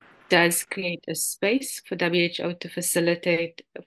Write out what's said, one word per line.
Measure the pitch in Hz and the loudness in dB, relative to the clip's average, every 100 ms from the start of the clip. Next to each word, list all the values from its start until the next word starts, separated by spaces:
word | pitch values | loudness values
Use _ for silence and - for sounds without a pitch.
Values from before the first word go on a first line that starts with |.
| - _ - | -20 _ 2
does | 180 170 175 | 4 6 2
create | - - 180 170 - | -4 -6 -6 -6 -6
a | |
space | 160 - - 196 254 269 - - | -6 -6 -2 0 0 -2 -10 -10
for | 175 | -2
W | 175 175 | 2 2
H | 170 170 | 2 0
O | 175 | -6
to | 175 175 | -6 -8
facilitate, | - 175 180 170 175 180 165 170 - - - | -6 -2 0 2 2 2 0 -2 -8 -20 -20